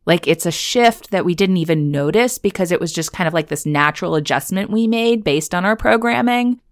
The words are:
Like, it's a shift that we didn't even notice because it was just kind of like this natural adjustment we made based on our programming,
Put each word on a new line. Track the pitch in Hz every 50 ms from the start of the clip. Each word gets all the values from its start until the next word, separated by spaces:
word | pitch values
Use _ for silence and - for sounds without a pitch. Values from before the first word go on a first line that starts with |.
| -
Like, | 151 170 170 -
it's | - 165 160 -
a | 170
shift | 156 - - - - 240 240 233 220 - - -
that | 202 185 -
we | 180 170
didn't | 156 196 185 190
even | 175 160 170 160 156 147 147
notice | 147 143 143 147 175 226 247 247 - -
because | - 202 190 - 185 170
it | 180 -
was | 175 160
just | - 165 156 - -
kind | - 180
of | 160 165
like | 165 156 -
this | 151 - -
natural | 151 147 147 147 151 151 - 185 165 165
adjustment | 156 147 - 139 - - - 190 190 202 -
we | 208 226 226
made | 220 226 226 233 233 233 220 208
based | 156 143 156 156 - 180
on | 175 185
our | 202 220
programming, | 220 - 214 220 226 233 233 240 247 240 247 240 247 247 247 247 - _ _